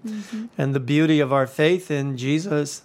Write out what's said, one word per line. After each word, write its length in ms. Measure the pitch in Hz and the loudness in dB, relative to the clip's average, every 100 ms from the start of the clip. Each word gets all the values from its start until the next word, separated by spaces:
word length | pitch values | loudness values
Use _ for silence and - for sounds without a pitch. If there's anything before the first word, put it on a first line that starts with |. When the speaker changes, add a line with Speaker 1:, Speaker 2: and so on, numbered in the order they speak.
| 220 | -10
Speaker 1:
Mm-hmm. 400 | 214 202 220 233 - | -10 -10 -10 -8 -4
Speaker 2:
And 160 | 135 135 | -2 -2
the 40 | |
beauty 400 | 123 147 160 151 | 0 2 4 4
of 120 | 135 | 4
our 160 | 139 131 | 2 0
faith 420 | - 156 180 - | 2 2 2 0
in 260 | 147 139 131 | -2 -2 -2
Jesus, 640 | 131 151 196 147 143 - | 0 -2 0 -2 -2 -8